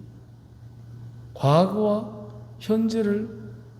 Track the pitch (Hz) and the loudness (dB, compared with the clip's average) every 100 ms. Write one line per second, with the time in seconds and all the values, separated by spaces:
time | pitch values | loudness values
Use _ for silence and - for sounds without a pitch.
0 | - - - - - - - - - - | -16 -18 -20 -20 -20 -20 -18 -18 -16 -14
1 | - - - - 135 156 190 208 208 208 | -14 -14 -16 0 6 6 6 4 2 2
2 | - - - - - - - 220 226 226 | -2 -10 -12 -14 -16 -8 0 2 4 4
3 | 202 208 226 - - - - | 4 2 0 -8 -12 -14 -16